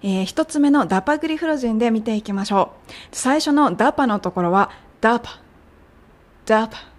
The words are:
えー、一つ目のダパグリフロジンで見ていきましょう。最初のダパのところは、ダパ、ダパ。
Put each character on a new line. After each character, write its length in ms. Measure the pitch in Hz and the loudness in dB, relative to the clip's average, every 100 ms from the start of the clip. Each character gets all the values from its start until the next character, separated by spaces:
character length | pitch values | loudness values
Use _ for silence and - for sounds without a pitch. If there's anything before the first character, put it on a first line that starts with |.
えー、 220 | 202 190 | -2 -2
一 200 | 190 - | -2 -2
つ 160 | 311 302 | -4 2
目 100 | 285 | 4
の 160 | 285 196 | 4 2
ダ 160 | 190 | 0
パ 160 | 190 302 | 0 -2
グ 100 | 320 | -2
リ 80 | 311 | -4
フ 100 | 330 | -2
ロ 100 | 302 | -2
ジ 160 | 247 | -2
ン 60 | 220 | 0
で 120 | 233 | 0
見 120 | 226 | 0
て 120 | 214 | -2
い 80 | 214 | -4
き 100 | 208 | -4
ま 120 | 196 | -6
し 80 | 196 | -2
ょ 200 | 196 180 - - | 0 0 -2 -20
う。 40 | - - | -20 -16
最 280 | - 262 294 | -6 0 0
初 120 | 311 | 2
の 220 | 294 285 | 2 2
ダ 180 | 180 240 | 2 0
パ 140 | 302 269 | 2 0
の 120 | 208 | 0
と 120 | 190 | -4
こ 100 | 180 | -2
ろ 100 | 175 | 0
は、 180 | 185 202 - - _ | 2 0 -4 -20 _
ダ 180 | 220 233 | 0 0
パ、 220 | 240 - - - - _ _ _ _ _ _ _ | -2 -20 -20 -20 -20 _ _ _ _ _ _ _
ダ 240 | - 214 175 | -2 0 0
パ。 300 | - - | -8 -20